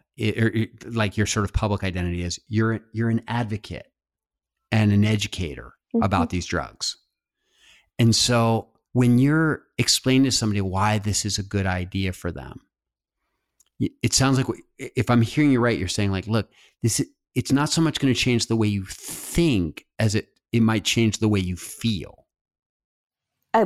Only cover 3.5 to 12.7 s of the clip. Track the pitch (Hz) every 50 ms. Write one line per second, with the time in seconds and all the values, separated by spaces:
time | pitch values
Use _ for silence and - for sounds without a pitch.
3.5 | 107 107 - - 78 - - _ _ _ _ _ _ _ _ _ _ _ _ _
4.5 | _ _ _ _ 117 110 107 104 104 104 104 107 110 101 101 - - 95 90 73
5.5 | 67 - 62 60 - _ _ _ - 226 208 98 95 87 82 - 92 87 - -
6.5 | 87 80 - 50 - - - - - - _ _ _ _ _ _ _ _ _ _
7.5 | _ _ _ _ _ _ _ _ _ - 117 113 110 - - - 123 117 113 113
8.5 | 113 - - _ _ _ _ _ - 123 123 120 120 123 135 143 156 160 160 156
9.5 | - - - _ _ - 123 - - - - 131 131 131 135 127 - - 117 107
10.5 | 101 101 95 92 92 95 104 107 107 104 101 107 95 - - 101 - 104 98 98
11.5 | - 98 95 95 92 90 90 92 - 98 95 92 90 - - 87 82 67 65 67
12.5 | - - - _